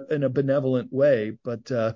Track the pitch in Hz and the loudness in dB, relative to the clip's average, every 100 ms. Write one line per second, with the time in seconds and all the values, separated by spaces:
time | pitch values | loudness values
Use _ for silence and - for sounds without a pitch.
0 | - - 135 131 139 139 131 127 104 131 | 0 -2 0 0 0 0 2 0 -2 2
1 | 143 120 107 113 127 117 - 123 110 | 4 4 0 -6 -10 -10 -4 -2 -2